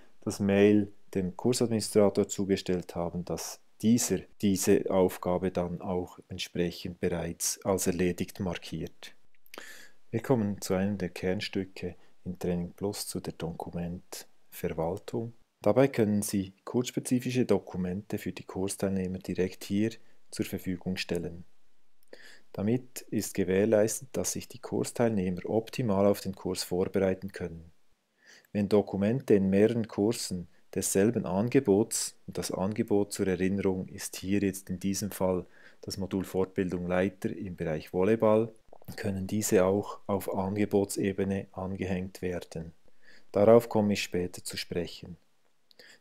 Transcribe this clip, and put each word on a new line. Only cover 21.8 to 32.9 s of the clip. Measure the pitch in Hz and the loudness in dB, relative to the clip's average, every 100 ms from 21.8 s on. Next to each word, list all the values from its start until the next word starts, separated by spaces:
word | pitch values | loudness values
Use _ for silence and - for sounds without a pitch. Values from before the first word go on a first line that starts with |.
| - - - - - - - | -20 -20 -20 -20 -20 -20 -12
Damit | - 101 127 127 - - | -4 0 0 -2 -16 -6
ist | 117 - | -4 -2
gewährleistet, | - 90 95 107 107 110 - - | -2 2 2 4 4 4 0 -8
dass | 95 90 | -6 -4
sich | 95 - | -6 -10
die | - | -14
Kursteilnehmer | - 107 117 - 117 107 92 87 - | -6 -4 -2 0 0 2 -2 -2 -2
optimal | 107 - - 120 98 101 | -2 -2 -4 0 4 4
auf | 101 | 2
den | 98 95 | -2 -6
Kurs | 90 92 | -6 -6
vorbereiten | - 90 95 98 95 92 98 | -2 -2 0 0 0 0 -6
können. | - 87 82 82 - _ _ _ _ _ - _ | -10 -10 -12 -18 -20 _ _ _ _ _ -20 _
Wenn | 104 98 | -2 4
Dokumente | 104 98 95 101 131 - | 4 4 2 2 2 4
in | 104 95 | 6 6
mehreren | 98 110 117 107 | 6 6 4 -4
Kursen | - 101 120 - 92 85 - - 92 | 0 0 0 -4 -8 -10 -18 -10 -4
desselben | 95 95 104 120 - | 0 4 4 2 0
Angebots, | 92 120 139 131 98 113 - - - - | 0 2 2 4 4 4 -2 -6 -10 -12
und | - | -8
das | - | -6
Angebot | - 98 107 113 | -4 -2 -2 0